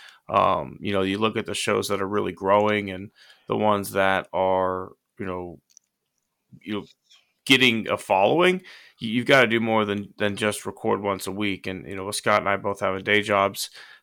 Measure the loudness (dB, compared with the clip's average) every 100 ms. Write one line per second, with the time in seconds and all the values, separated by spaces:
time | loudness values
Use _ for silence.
0 | -20 -20 -2 2 2 0 -4 -8 -4 -2
1 | 0 0 0 -2 -6 -6 -2 -2 0 -4
2 | -2 -2 -4 -4 2 4 4 0 -4 -10
3 | -12 _ -20 -20 -6 0 2 0 0 0
4 | 2 2 -2 -2 0 2 0 -4 -8 -16
5 | _ -12 -8 -8 -10 -16 _ _ _ _
6 | _ _ _ _ _ -20 -8 -8 -8 _
7 | _ _ _ _ 2 4 4 2 -2 -4
8 | 0 2 4 4 2 0 -6 -20 -20 -12
9 | -4 -4 4 6 6 2 2 0 0 -2
10 | -6 -4 -4 0 -2 -2 -8 -8 -2 -2
11 | -2 -4 -6 -4 -4 -4 -8 -10 -10 -10
12 | -8 -4 2 2 2 -2 -4 -4 -4 -4
13 | 2 2 4 2 2 0 -10 -12 -20 -20